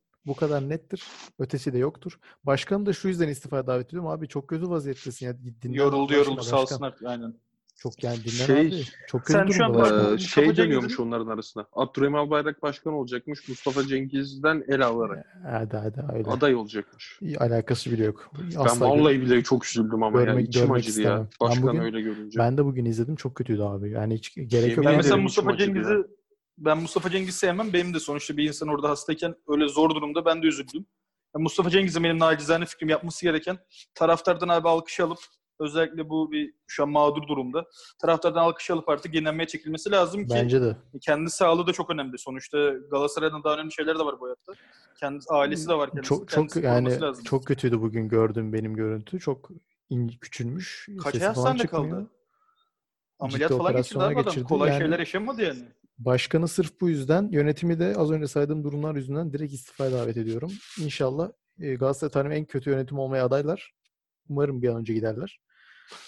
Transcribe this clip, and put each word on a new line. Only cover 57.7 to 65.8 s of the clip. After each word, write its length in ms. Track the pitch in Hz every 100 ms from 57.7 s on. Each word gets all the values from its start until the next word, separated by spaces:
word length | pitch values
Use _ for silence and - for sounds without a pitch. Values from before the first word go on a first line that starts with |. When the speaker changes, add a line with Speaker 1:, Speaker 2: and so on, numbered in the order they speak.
| 165
Speaker 1:
de 140 | 175 208
az 140 | 156
önce 160 | 156 147
saydığım 380 | 147 143 156
durumlar 300 | 147 143 151
yüzünden 380 | 147 131 143 165
direkt 200 | 143 151
istifaya 380 | 139 - - 135
davet 240 | 127 117 117
ediyorum. 360 | 113 113 156 202 - -
İnşallah, 500 | 151 - 135 139 185 - _ -
e, 140 | 151
Galatasaray 360 | 127 135 139 151
tarihinin 260 | 147 139 151
en 80 |
kötü 260 | 151 139 135
yönetimi 300 | 135 131 139
olmaya 240 | 131 131
adaylar. 480 | 127 135 147 170 - _ _ _ _ _ -
Umarım 340 | 143 143 131
bir 60 | 123
an 80 | 117
önce 180 | 110
giderler. 460 | 110 110 110 185 - _ _ _ -